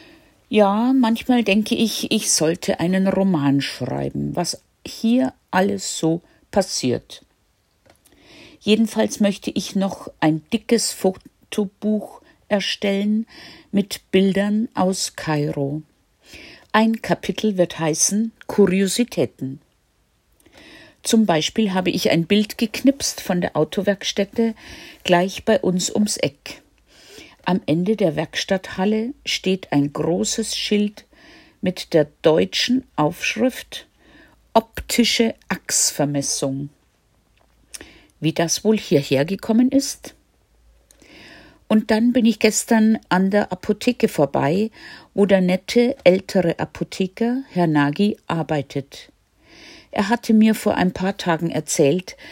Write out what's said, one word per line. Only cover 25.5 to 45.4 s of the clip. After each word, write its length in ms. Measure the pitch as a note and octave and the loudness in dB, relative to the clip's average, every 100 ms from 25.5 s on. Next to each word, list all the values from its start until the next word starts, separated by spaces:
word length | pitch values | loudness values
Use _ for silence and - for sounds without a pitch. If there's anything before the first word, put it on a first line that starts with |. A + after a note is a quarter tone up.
| F#3+ | 0
uns 300 | - F3+ E3+ | 0 -2 -2
ums 280 | - G#3 - | -2 -2 -2
Eck. 440 | E3+ - - - _ _ _ _ - - - - - | -4 -6 -16 -20 _ _ _ _ -20 -20 -20 -10 -4
Am 140 | F#3 - | -4 -2
Ende 280 | D#3+ F3+ A3 | -2 0 0
der 200 | F#3 D3+ | 0 -2
Werkstatthalle 960 | D#3+ - - F#3+ - - F#3+ G#3+ A#3 - | -6 -8 -4 -4 -4 -4 -2 0 -4 -8
steht 480 | - - G3 F#3+ - | -8 -4 -2 -4 0
ein 220 | D3 C#3+ | 0 0
großes 640 | D3 D#3+ F3+ G#3+ - A3 - | -2 -2 -2 -2 -4 -6 -6
Schild 480 | - G#3 G#3 - - _ - - _ _ | -2 0 0 -6 -20 _ -20 -20 _ _
mit 320 | F3+ - - | -6 -6 0
der 140 | D#3+ D3 _ | 2 2 _
deutschen 640 | E3 D#3+ F#3 - - B3+ - - | 2 4 2 -2 0 -2 -2 -2
Aufschrift 880 | D3+ F3+ - G#3+ B3+ - - - - _ _ - - _ _ - | -2 -2 -6 -2 -2 -4 -12 -18 -18 _ _ -20 -20 _ _ -2
Optische 800 | - - - - A3+ - A3+ - - | 0 -6 -2 0 2 2 0 -2 -10
Achsvermessung. 1200 | - - - - - D3 C#3+ C#3 - C#3 C3+ C#3+ - _ _ _ _ _ _ _ _ _ - - - _ _ | -10 -4 -2 -2 -2 -2 -2 -4 -4 -4 -6 -10 -14 _ _ _ _ _ _ _ _ _ -20 -20 -20 _ _
Wie 140 | D#3 | -2
das 300 | D#3+ E3 - | 0 -2 0
wohl 160 | G#3 G#3+ | 0 0
hierher 460 | - D3 C#3+ C3+ D#3 | 2 0 2 0 0
gekommen 440 | G3 - A3 B3+ | -4 0 2 4
ist? 460 | C4+ - - - - _ _ _ _ _ _ _ _ - - - - - _ - | 2 -2 -8 -16 -20 _ _ _ _ _ _ _ _ -20 -20 -20 -20 -20 _ 0
Und 240 | G#3+ G#3+ | 0 2
dann 220 | A3 A#3+ | 2 4
bin 120 | B3 A3+ | 4 2
ich 140 | A3 | 4
gestern 580 | A3 - - A3+ A3 A3 - | 2 2 2 4 4 2 0
an 200 | F#3 F#3+ | 2 2
der 220 | G#3 - | 2 0
Apotheke 560 | F#3 - G#3 - A#3+ G#3+ | -4 -4 -2 -2 0 0
vorbei, 640 | - C#3+ C3+ C#3 F#3 A3 - - - - | 2 0 2 0 0 -2 -6 -20 -20 -6
wo 140 | - G3 | 0 4
der 140 | G3 | 4